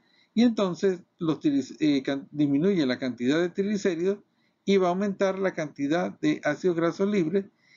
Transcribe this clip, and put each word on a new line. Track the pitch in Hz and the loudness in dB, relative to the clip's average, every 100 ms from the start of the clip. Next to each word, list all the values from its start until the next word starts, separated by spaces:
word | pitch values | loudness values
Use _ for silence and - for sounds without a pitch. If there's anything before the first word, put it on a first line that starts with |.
| _ _ _ - | _ _ _ 2
y | |
entonces | 240 226 196 165 196 180 - - | 2 2 -2 0 -2 -2 -6 -6
los | 165 139 | -4 0
triglic-, | 156 139 131 - | 0 0 -2 -2
eh, | 156 143 | 0 2
can-, | 135 139 139 | 0 -4 -6
disminuye | 147 147 139 180 196 135 | -2 2 2 2 2 0
la | 123 | -2
cantidad | 131 120 123 151 | -4 -2 0 2
de | 175 | 0
triglicéridos | 175 196 214 202 165 180 208 - _ _ _ - | -2 -2 -2 -2 0 -2 -2 -8 _ _ _ 0
y | 196 | 2
va | 180 | 2
a | |
aumentar | 185 208 196 196 190 | 0 -2 0 -2 0
la | 190 180 | -2 -4
cantidad | 156 - 139 165 190 - | -8 -6 -2 0 -2 -2
de | 151 151 | -2 0
ácidos | 147 147 185 170 | -2 -2 0 0
grasos | 165 160 196 | 0 0 0
libres | 208 160 196 196 _ _ | 0 0 -2 -4 _ _